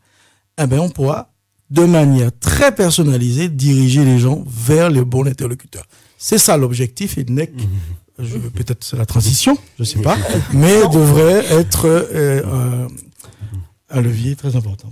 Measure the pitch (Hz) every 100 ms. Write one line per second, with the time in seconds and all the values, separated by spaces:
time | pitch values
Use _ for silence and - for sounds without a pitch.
0 | _ _ _ _ _ - 139 135 175 -
1 | 139 151 - _ _ _ - 147 175 165
2 | 143 131 120 - - 76 285 269 175 175
3 | 147 127 120 127 180 139 143 135 131 139
4 | 135 123 123 143 135 113 117 156 170 135
5 | 123 127 135 127 127 123 - - - _
6 | _ - - 220 - 151 127 123 123 -
7 | 202 - 120 131 160 131 101 95 82 87
8 | _ - 120 110 117 - 123 117 - 127
9 | 110 120 107 135 262 285 - - 117 104
10 | 127 202 - - - 139 160 208 196 156
11 | 147 147 160 202 202 160 170 - 160 170
12 | - 160 143 139 98 131 123 123 123 127
13 | - - - - 104 92 - _ _ 131
14 | 120 113 127 143 139 123 107 101 110